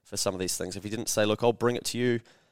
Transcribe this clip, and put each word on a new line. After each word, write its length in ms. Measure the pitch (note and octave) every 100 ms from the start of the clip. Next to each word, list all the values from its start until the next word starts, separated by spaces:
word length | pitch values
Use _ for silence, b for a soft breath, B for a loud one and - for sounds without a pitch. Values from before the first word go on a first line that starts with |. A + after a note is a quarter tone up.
for 140 | - G2+
some 180 | G2+
of 60 | F#2
these 160 | F#2 -
things. 200 | F2+ F2
If 60 |
he 60 | G#2+
didn't 200 | A2 -
say, 160 | A2 G#2+
"Look, 180 | G#2+
I'll 80 | A#2+
bring 240 | A2 A#2 A#2+
it 80 | -
to 120 | A#2
you, 240 | B2 A#2 - b b